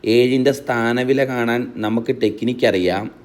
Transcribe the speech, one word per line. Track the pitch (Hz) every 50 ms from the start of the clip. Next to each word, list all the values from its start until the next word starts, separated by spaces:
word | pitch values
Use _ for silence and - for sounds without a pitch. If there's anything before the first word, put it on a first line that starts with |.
| - 107 113
ഏഴിൻ്റെ | 120 123 127 131 131 127 139 131 -
സ്ഥാനവില | - - 123 117 117 117 123 123 127 127 127 135 135 127
കാണാൻ | 127 123 117 117 117 120 123 - - 107 107
നമുക്ക് | 107 110 117 113 - 127 120 -
ടെക്നിക്ക് | 107 104 - - 120 123 123 127 113
അറിയാം. | 98 95 90 90 87 98 107 - - -